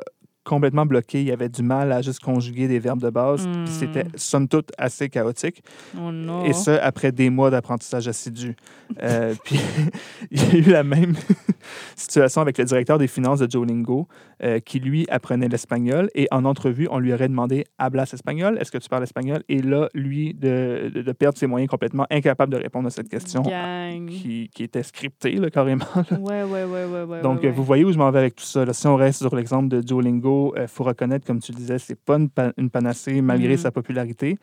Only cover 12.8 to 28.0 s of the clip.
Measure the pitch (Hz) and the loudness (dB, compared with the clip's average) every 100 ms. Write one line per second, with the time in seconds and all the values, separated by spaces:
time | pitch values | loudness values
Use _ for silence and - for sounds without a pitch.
12.8 | 120 151 135 - 127 139 123 123 120 117 | 4 4 2 0 0 2 2 0 0 0
13.8 | 117 127 175 - - - 120 117 - 135 | 0 -2 -4 -10 -20 -8 -2 -2 -2 -4
14.8 | 131 151 170 123 - 123 123 120 - 120 | 0 0 0 -2 -2 0 0 -2 -4 -2
15.8 | 120 143 202 - 139 131 135 135 139 123 | 0 2 0 0 0 2 2 0 0 0
16.8 | 165 131 127 123 131 131 123 131 143 - | -2 0 0 0 0 0 0 -2 -4 -4
17.8 | 131 131 - 123 - 151 190 220 - 127 | -2 -2 -4 -6 -8 -2 -2 -2 -4 -8
18.8 | - 127 123 - 131 151 - 139 131 139 | -4 -4 -4 -4 -4 -4 -2 -2 2 0
19.8 | 151 151 139 143 151 151 135 127 127 120 | 0 -4 -6 -4 -6 -2 0 0 -2 -4
20.8 | 117 - 123 123 143 143 135 123 135 - | -6 -6 -6 0 2 2 0 0 0 -2
21.8 | 117 139 139 151 143 131 139 131 - - | -2 -2 0 2 2 2 2 0 -4 -6
22.8 | 127 - - 110 - 127 143 180 175 180 | -6 -6 -8 -8 -4 -2 -2 -2 -4 -6
23.8 | 175 170 170 180 185 117 113 - 117 127 | -8 -8 -10 -10 -8 -8 -8 -10 -8 -6
24.8 | 120 - 139 - 131 - 170 147 135 131 | -8 -8 -12 -6 -4 -2 0 2 2 0
25.8 | - 180 170 185 196 208 196 190 185 180 | 0 -2 0 -2 -2 -4 -4 -4 -4 -6
26.8 | 180 175 170 170 165 131 170 123 135 139 | -6 -6 -8 -4 -2 0 0 0 2 4
27.8 | 185 160 | 4 4